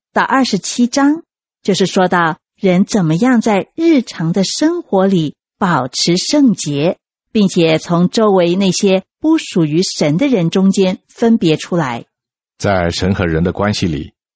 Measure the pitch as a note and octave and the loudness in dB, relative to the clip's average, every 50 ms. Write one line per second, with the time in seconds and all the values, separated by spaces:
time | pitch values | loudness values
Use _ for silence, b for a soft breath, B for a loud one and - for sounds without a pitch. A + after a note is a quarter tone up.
0 | _ _ - G#3+ F3 - B3 C4+ B3+ - G#3+ F3 - - - - A#3+ A#3 - C#4 | _ _ -4 -2 -2 0 0 0 0 0 -2 -4 -4 -4 -2 -2 0 0 0 2
1 | C#4 C#4+ D4+ E4+ - _ _ _ _ _ _ _ - - F#3 - F#3+ F3 - G3 | 2 2 0 -2 -6 _ _ _ _ _ _ _ -4 -2 0 0 0 0 0 0
2 | F#3 F3+ F#3+ F3 E3+ D#3+ D3+ - _ _ _ _ - F#3 F3 F3+ A3 - - G#3+ | 0 2 2 0 0 0 -2 -6 _ _ _ _ 0 0 2 2 0 0 0 0
3 | E3+ D3+ D#3+ F3 A#3 C4 B3+ A3+ - A3+ G#3 F#3+ - - _ - E4 E4+ D#4+ B3+ | 0 0 0 0 2 2 2 2 2 0 0 -2 -2 -6 _ 0 2 2 2 2
4 | A3+ - - - E3 E3 E3+ G3+ F#3 - - - D4+ D#4+ F4 F4 - _ G#3+ F#3+ | 0 -2 -6 -6 -4 -2 0 0 -2 -2 -2 -2 -2 -2 -2 -4 -4 _ 0 0
5 | F#3+ G3 G3 E3+ D#3 C#3 - _ _ _ _ - G#3 F3+ E3 C3+ B2+ C3 - - | 2 2 2 0 0 -2 -6 _ _ _ _ -4 -2 -2 0 -2 -2 -4 -4 -4
6 | - - E3+ F3+ - - D4 D4+ C#4 A#3+ F#3 - - D3 C#3+ C#3+ D3 F3+ - - | -2 0 0 -2 -2 0 2 2 4 2 2 0 -4 -4 -2 -2 -2 -2 -2 -4
7 | _ _ _ _ _ _ - A3 G3+ F3+ - F#3 E3 D#3+ D#3+ D#3 - - F3 E3+ | _ _ _ _ _ _ 0 0 0 2 2 2 2 2 2 0 0 0 0 2
8 | F3+ F3 - A3+ A3 G#3 F#3+ F#3 E3+ F3 F3 G3 G3+ F#3 E3+ - G3+ G3 F#3 F#3+ | 2 0 2 2 2 2 4 2 2 2 0 0 0 0 0 0 2 2 2 0
9 | - _ _ _ - D#4 D#4+ D#4 - - - F#3+ D#3+ D3 D3 E3 F#3+ - - - | -2 _ _ _ 0 0 0 0 -2 -2 -2 -2 0 0 0 0 -2 -2 -2 -2
10 | F#3 D3 D3 F3+ C#4+ C#4+ B3 F#3+ E3 E3 - G3 F#3+ G3 F#3 G3+ F#3+ F#3 F#3 - | -2 0 0 0 0 0 0 0 0 0 0 2 2 2 2 2 0 0 -2 -6
11 | _ _ _ - A#3 A#3 A3+ A3 G3 D#3+ D3+ D3 - - F#3 E3+ D3+ B2+ A#2 A#2+ | _ _ _ -2 0 2 2 2 2 0 0 -2 -4 -4 -4 -2 -2 -4 -6 -10
12 | - _ _ _ _ _ _ _ _ _ _ - - G#2 G2 F#2 F2 E2+ E2+ - | -12 _ _ _ _ _ _ _ _ _ _ -4 -2 0 0 0 0 -2 -2 -2
13 | F#2 F#2 G2+ - F#2 E2+ D#2+ D#2+ F2 F#2 E2+ - G2 G#2 G2+ - G2+ F2 D2 C#2 | -2 -2 -2 -2 -2 -2 0 0 -2 -2 -2 -2 -2 -2 -2 -2 -4 -4 -4 -6
14 | - - - _ _ _ _ | -8 -12 -16 _ _ _ _